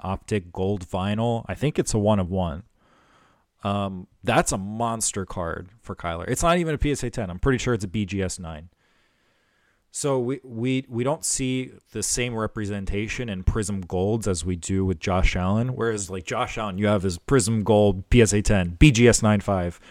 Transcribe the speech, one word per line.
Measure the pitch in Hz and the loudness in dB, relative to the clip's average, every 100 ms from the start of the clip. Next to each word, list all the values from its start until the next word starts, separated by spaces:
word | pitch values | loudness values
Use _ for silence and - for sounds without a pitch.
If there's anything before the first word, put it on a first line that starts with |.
Optic | 92 98 - 104 87 | -6 -6 -4 -4 -4
Gold | 95 95 98 | -4 -2 -2
Vinyl. | 87 92 98 107 120 117 - | -4 -4 -2 0 0 -2 -6
I | |
think | - 156 - | -4 -2 -2
it's | 135 | 0
a | 113 | 2
one | 104 101 | 2 2
of | 87 | 2
one. | 95 85 78 - _ _ _ _ _ _ _ _ _ | -2 -4 -6 -14 _ _ _ _ _ _ _ _ _
Um, | 143 202 98 92 - _ | -4 -2 -4 -6 -14 _
that's | 120 131 - | 0 0 0
a | 113 | -2
monster | 98 110 117 113 - 101 | -4 -4 -4 -2 -4 -4
card | 92 95 82 82 90 - | -6 -6 -6 -6 -12 -18
for | - | -14
Kyler. | 95 - 90 87 | -8 -6 -6 -4
It's | 131 | 0
not | 170 175 | 2 2
even | 160 | 0
a | 147 | 0
P | 147 | 0
S | 131 | -2
A | 123 | -4
ten. | 131 92 | -6 -6
I'm | 90 | -2
pretty | 139 127 | 0 0
sure | 127 | 0
it's | 113 | -2
a | 98 | -2
B | 107 101 | -4 -4
G | 101 | -2
S | 92 - | -4 -6
nine. | 85 78 85 _ _ _ _ _ _ _ _ _ _ _ _ | -12 -14 -16 _ _ _ _ _ _ _ _ _ _ _ _
So | - 143 131 | -6 -2 0
we, | 120 139 | 0 -4
we, | 131 113 127 131 131 | -8 -6 -2 -2 -4
we | 117 | -4
don't | 131 165 | -2 -2
see | - - 131 127 127 - _ | -4 -2 -2 -4 -6 -14 _
the | 110 | -8
same | - 127 123 | -4 -2 -2
representation | 113 107 110 101 101 95 101 107 - 117 | -2 -4 -4 -6 -4 -4 -4 -4 -6 -6
in | 92 | -2
Prism | 92 113 95 98 | -2 0 -2 -4
Golds | 87 92 101 117 104 | -4 0 0 0 0
as | 85 | -2
we | 92 | -2
do | 87 - 95 | -4 -2 0
with | 95 82 | 0 0
Josh | 104 92 - | 0 2 2
Allen. | 92 92 107 127 | 2 0 0 0
Whereas, | 127 113 104 90 | -2 -2 -2 -6
like, | 95 - | -8 -6
Josh | 117 123 117 | -4 -4 -4
Allen, | 104 92 | -6 0
you | 104 | 2
have | 104 | 2
his | 95 85 | 0 -4
Prism | - 135 104 113 | 2 2 4 0
Gold, | 101 104 104 95 - | 4 6 6 2 4
P | 120 | 6
S | 110 | 6
A | 104 | 4
ten, | 101 101 87 87 | 4 2 2 6
B | 156 | 6
G | 117 120 | 8 6
S | 104 | 6
nine | 110 104 | 4 2
five, | - 95 87 - - | 2 -2 -2 -6 -18